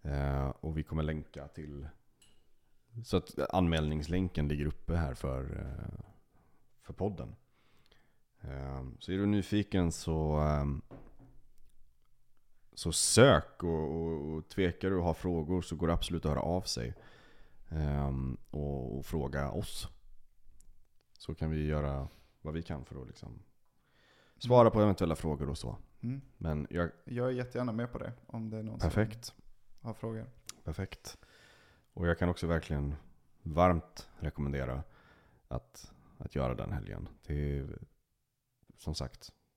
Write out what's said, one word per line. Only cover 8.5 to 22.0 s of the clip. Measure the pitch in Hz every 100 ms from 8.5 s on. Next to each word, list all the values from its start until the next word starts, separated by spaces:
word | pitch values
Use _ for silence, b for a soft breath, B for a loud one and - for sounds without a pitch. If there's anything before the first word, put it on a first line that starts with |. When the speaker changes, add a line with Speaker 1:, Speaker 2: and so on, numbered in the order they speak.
| 67 67 67 65 60
Speaker 1:
så | -
är | 95
du | 101
nyfiken | 104 92 104 101 95 87
så, | 80 - 80 78 76
ehm, | 76 73 71 69 - - - - - - - - - - - - - - - - - - -
så | - -
sök | 80 - - 131 90 - -
och, | 87 80 78 80
och, | 82 80 73 78
och | 80
tvekar | - 92 85 95
du | 95
och |
har | 87
frågor | 80 92 85 76 90
så | 82 78
går | 80
det |
absolut | 85 - 85
att | 76
höra | 73
av | - 90
sig. | - - 60 - B B B B B B -
Ehm, | 78 73 71 71 67 65 64 -
och, | 73 73 69 64 64
och | 69
fråga | 82 67 69 71
oss. | - - - - - - - - - - - - - - - _ -
Så | -
kan | 80 80
vi | 78 76
göra | 76 71 69